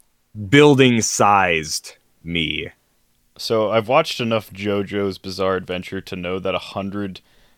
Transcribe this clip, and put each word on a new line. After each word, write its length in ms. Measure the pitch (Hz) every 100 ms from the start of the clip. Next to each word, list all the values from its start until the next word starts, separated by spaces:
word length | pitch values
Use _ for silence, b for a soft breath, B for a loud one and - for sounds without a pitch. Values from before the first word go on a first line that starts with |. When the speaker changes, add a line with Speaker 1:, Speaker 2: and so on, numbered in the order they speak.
| _ _ _ 107 98
Speaker 1:
building-sized 1500 | 143 147 135 131 117 - - 107 101 92 82 78 - - - _ _
me? 460 | 82 85 76 76 76 _ _ _ _ _ _ -
Speaker 2:
So 340 | - 113 104
I've 160 | 113 107
watched 320 | 143 160 -
enough 320 | 117 110 -
JoJo's 640 | 95 101 101 98 101 101 90
Bizarre 380 | 95 92 95 92
Adventure 440 | 92 90 90 95
to 140 | - 92
know 220 | 87 95
that 140 | 92 87
a 40 |
hundred 600 | - 104 98 101 98 90 _ _ _